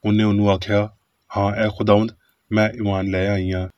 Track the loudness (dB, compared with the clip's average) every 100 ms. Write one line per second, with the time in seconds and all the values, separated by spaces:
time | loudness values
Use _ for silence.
0 | 2 2 2 2 2 0 0 -2 -2 _
1 | _ _ _ -2 -2 0 -4 -2 2 2
2 | 2 -6 _ _ _ 0 0 -2 -4 -2
3 | -2 -2 -2 -2 -2 -4 -6